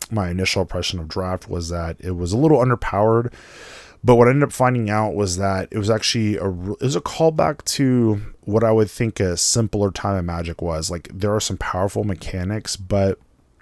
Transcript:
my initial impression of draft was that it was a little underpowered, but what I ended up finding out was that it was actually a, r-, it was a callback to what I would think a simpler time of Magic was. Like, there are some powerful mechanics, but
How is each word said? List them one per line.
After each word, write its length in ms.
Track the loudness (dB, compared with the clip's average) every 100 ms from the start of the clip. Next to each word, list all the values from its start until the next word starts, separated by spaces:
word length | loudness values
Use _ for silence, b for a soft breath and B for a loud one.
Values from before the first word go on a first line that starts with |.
| -6
my 180 | -4 -2
initial 320 | -2 -2 -2
impression 380 | -2 -4 -6 -6
of 80 | -8
draft 420 | -6 -4 -6 -6
was 200 | -8 -6
that 280 | -6 -6 -8
it 120 | -6
was 200 | -4 -2
a 60 | 2
little 220 | 4 6
underpowered, 720 | 4 0 -2 2 4 4 0 B B B B B B B
but 120 | 4 8
what 120 | 8
I 40 |
ended 160 | 6 2
up 60 |
finding 360 | 2 2 2 0
out 240 | 0 0
was 240 | -2 -2 0
that 300 | 0 -2 -4
it 60 | -4
was 120 | 0
actually 480 | 0 0 0 0 0
a, 60 |
r-, 280 | -2 -4 -6 -4
it 20 |
was 140 | -2 -2
a 60 |
callback 640 | -6 0 2 2 0 -2 -6 0
to 460 | 2 4 4 0 -4 -12
what 220 | -2 2
I 80 | 4
would 180 | 4 2
think 300 | 0 -4 0
a 160 | -2 0
simpler 560 | 0 0 0 0 0
time 240 | 0 -2 -2
of 100 | -2
Magic 360 | -4 -6 -6
was. 280 | -4 -4 -6
Like, 200 | -8 -10
there 220 | -4 0 0
are 60 |
some 160 | -2 -4
powerful 460 | -4 -2 -2 -2
mechanics, 720 | -4 -4 -6 -6 -4 -4 -6 -10
but 420 | -2 2 2 0 _ _ _ _